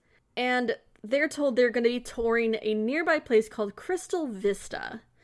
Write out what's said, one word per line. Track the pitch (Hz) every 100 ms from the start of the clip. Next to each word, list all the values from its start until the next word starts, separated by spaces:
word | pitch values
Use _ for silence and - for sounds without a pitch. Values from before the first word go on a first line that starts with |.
| _ _ _ -
and | 247 254 247 - _ _
they're | 208 269 302
told | 294 285 240
they're | 247
gonna | 233 233
be | 247
touring | 240 - 226 226 226 220
a | -
nearby | 214 220 294 349 302
place | - 220 220
called | - 208 -
Crystal | - 359 - 359 302
Vista, | 196 202 202 - - - 226 - _